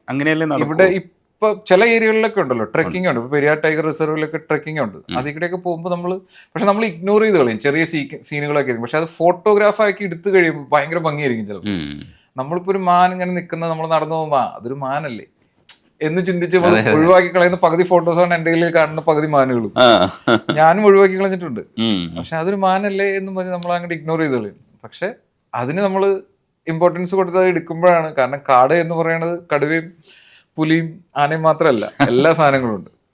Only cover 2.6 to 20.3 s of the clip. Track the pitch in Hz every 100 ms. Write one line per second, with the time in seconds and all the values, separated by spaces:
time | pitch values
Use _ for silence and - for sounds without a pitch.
2.6 | 107 160 165 180 185 123 123 147 147 151
3.6 | 160 156 156 147 156 156 156 156 - 151
4.6 | 156 156 113 95 - 123 143 151 170 175
5.6 | 180 165 180 175 175 185 _ - _ 165
6.6 | 202 202 226 165 190 208 220 180 123 110
7.6 | 143 151 160 156 139 156 - 147 147 147
8.6 | 127 113 120 156 165 - 170 175 214 202
9.6 | 208 208 208 196 202 165 202 190 170 147
10.6 | 131 147 147 170 160 147 143 113 104 95
11.6 | 101 92 73 73 - _ _ 131 139 175
12.6 | 180 190 180 175 180 185 180 175 175 165
13.6 | 165 160 160 160 156 160 156 139 113 -
14.6 | 120 139 131 147 151 110 - _ _ _
15.6 | _ - _ - 156 175 180 175 175 180
16.6 | 175 175 110 151 165 185 175 180 175 180
17.6 | 170 165 175 175 170 170 175 170 165 165
18.6 | 170 165 156 156 156 151 156 147 131 123
19.6 | 110 123 123 104 92 - -